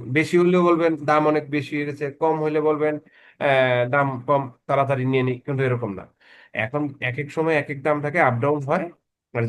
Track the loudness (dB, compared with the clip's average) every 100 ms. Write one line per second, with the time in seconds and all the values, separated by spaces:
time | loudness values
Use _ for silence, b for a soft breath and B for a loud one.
0 | -2 -2 2 2 4 4 4 4 2 0
1 | 2 2 4 2 -2 -6 -4 -6 -6 -6
2 | -8 -2 -2 0 0 0 0 0 0 -2
3 | -10 b b b 0 2 4 2 2 2
4 | 0 -2 0 0 -2 -10 -2 0 2 0
5 | 0 0 0 -4 -4 -2 0 0 -4 -8
6 | -14 _ B B B -6 -4 -4 -4 -4
7 | -6 -4 -6 -2 0 0 -2 -4 -2 -2
8 | 0 2 2 2 0 0 0 -2 -4 -12
9 | _ _ _ -4